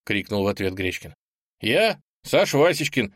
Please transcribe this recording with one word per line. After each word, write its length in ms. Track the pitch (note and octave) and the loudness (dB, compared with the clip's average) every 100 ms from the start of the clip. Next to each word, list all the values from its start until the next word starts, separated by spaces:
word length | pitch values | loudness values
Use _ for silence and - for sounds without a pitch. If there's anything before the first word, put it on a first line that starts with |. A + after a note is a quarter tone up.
| - | -4
крикнул 380 | G#2 F#2+ G#2 | -4 -2 0
в 40 | G2 | 0
ответ 260 | G2 G2 | 0 -4
Гречкин. 420 | F#2 F#2 - - - _ _ _ _ | -2 -4 -6 -12 -20 _ _ _ _
"Я? 380 | G#2 D3+ A3 F#3+ _ _ | -2 2 0 -2 _ _
Саша 340 | - C#3+ G3 C#3 | 0 2 2 4
Васечкин. 560 | E3 E3+ D3+ C3+ G#2 | 4 2 -2 -2 -4